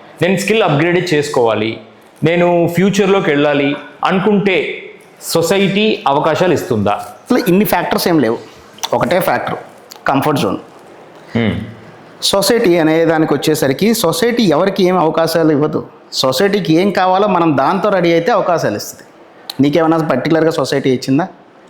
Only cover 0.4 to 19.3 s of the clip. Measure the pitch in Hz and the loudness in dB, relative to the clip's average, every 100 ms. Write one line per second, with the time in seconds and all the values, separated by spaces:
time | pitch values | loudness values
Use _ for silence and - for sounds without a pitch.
0.4 | 196 220 185 143 170 175 180 151 143 135 | 0 0 2 2 2 0 0 -2 0 0
1.4 | 117 107 110 113 - - - - 151 170 | 0 0 -2 -6 -14 -20 -20 -4 0 2
2.4 | 175 175 165 175 196 196 190 196 170 143 | 2 2 0 2 2 2 2 2 2 2
3.4 | 147 143 139 143 - - 151 185 208 202 | 2 2 0 -4 -10 -6 -2 0 2 2
4.4 | 196 170 - - - - - - - 165 | 2 0 -2 -8 -16 -20 -20 -18 -4 -2
5.4 | 165 196 196 196 214 - 139 143 156 147 | 0 0 0 0 0 0 0 0 0 0
6.4 | 180 139 - 113 101 101 - - - 247 | 0 0 -2 -2 -2 -2 -6 -12 -2 -2
7.4 | 185 180 214 180 - 208 196 165 113 117 | 2 0 2 -2 -2 -2 0 0 0 -2
8.4 | - - - - - 120 - 180 170 123 | -8 -20 -20 -14 -4 -2 0 0 0 -2
9.4 | - - - - - - - 139 147 143 | -4 -10 -12 -20 -20 -8 -2 0 0 0
10.4 | 101 - - - - - - - - 117 | -2 -4 -10 -20 -20 -20 -20 -20 -6 -2
11.4 | 110 107 - - - - - - - 196 | -2 -4 -8 -14 -20 -20 -20 -8 -2 0
12.4 | 196 233 180 170 156 160 165 156 156 143 | 2 2 2 2 2 2 2 0 0 0
13.4 | 156 147 139 139 208 220 165 156 240 233 | -2 0 0 0 0 0 -2 0 0 0
14.4 | 208 147 196 196 180 185 160 160 165 170 | 2 2 0 0 0 2 0 0 0 0
15.4 | 160 143 151 117 - - - - 131 131 | 2 2 0 -4 -10 -16 -10 -4 -2 0
16.4 | 196 202 160 160 202 190 185 185 208 180 | 0 0 0 2 2 0 0 2 2 2
17.4 | 165 135 139 190 208 190 175 170 170 214 | 2 2 0 0 0 0 2 2 2 0
18.4 | 185 165 135 104 - - - - - | 0 -2 -2 -4 -8 -16 -20 -20 -20